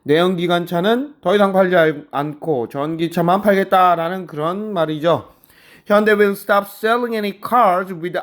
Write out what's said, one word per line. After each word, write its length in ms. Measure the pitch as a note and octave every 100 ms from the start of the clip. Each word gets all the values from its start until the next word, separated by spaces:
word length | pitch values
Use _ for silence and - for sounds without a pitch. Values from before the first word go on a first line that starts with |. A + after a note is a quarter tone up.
내연기관차는 1120 | - D#3 F3+ F3+ E3+ F3 E3+ E3+ G3+ A#3+ C#4+ -
더 160 | F3 G#3
이상 160 | G3
팔지 240 | F#3+ F#3 F3+
알-, 320 | D#3 D3 D3+
않고 580 | C3+ D3+ D3 D#3+ C3 A2
전기차만 720 | C#3 D3+ E3 E3 F3 E3+ G3
팔겠다라는 840 | G#3 G3 F#3+ F#3+ F3+ E3+ E3 F#3+ D#3+
그런 460 | D3 D#3+ G3 G#3+
말이죠. 640 | F#3 D#3 D#3 E3 C3+ - _ _ _ _ - -
Hyundai 320 | G#3 G#3+ G#3
will 140 | G#3
stop 340 | G3 - G3+ G3
selling 440 | - A3 A#3+ A#3+
any 280 | A3 G#3 G3
cars 520 | - A#3+ G#3 F3+ F#3+
with 240 | E3+ F3 E3+